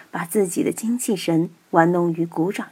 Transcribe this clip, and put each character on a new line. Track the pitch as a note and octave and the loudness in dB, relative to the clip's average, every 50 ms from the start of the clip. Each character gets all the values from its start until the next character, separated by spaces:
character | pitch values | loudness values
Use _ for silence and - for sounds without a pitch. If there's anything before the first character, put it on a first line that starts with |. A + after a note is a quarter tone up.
| - - | -14 -10
把 | - F3 F3 | -8 -8 -6
自 | E3+ - A3 G3 | -2 0 0 0
己 | F3+ - E3 - | 0 0 -2 -2
的 | - | -2
精 | F3 - A3+ A3 A#3+ B3 | -2 -2 -2 -2 -2 -2
气 | - - G#3 | -2 -2 -2
神 | F3 - - E3 D#3+ E3+ E3+ - _ _ _ | -2 0 0 2 2 0 -2 -6 _ _ _
玩 | - E3+ E3 F3 | 4 4 4 4
弄 | F3+ F3 F3 E3+ | 4 2 2 0
于 | E3 E3+ E3 | 0 -2 -4
股 | E3+ - E3 D#3+ F#3+ | -2 -2 -2 -2 -2
掌 | G#3 - - - | -2 -6 -8 -10